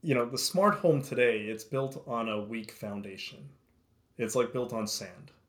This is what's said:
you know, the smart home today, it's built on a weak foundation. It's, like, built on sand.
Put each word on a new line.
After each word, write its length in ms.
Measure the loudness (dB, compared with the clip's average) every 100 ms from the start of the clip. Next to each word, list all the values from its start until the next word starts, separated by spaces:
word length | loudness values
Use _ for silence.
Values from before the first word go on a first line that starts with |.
you 120 | 2
know, 100 | 2
the 140 | 2 -2
smart 380 | -2 4 4 6
home 260 | 4 4
today, 380 | 2 4 4 4
it's 240 | -2 -6
built 400 | -4 -2 -2 -6 -6
on 220 | -4 -2
a 120 | -4
weak 300 | -4 -8 -10
foundation. 680 | -10 -8 -8 -8 -10 -12 -12 -18 -20 _ _ _ _ _ -4
It's, 180 | 0 2
like, 160 | 2
built 200 | 0 -2
on 140 | -2 -2
sand. 460 | -4 -8 -14 -20 _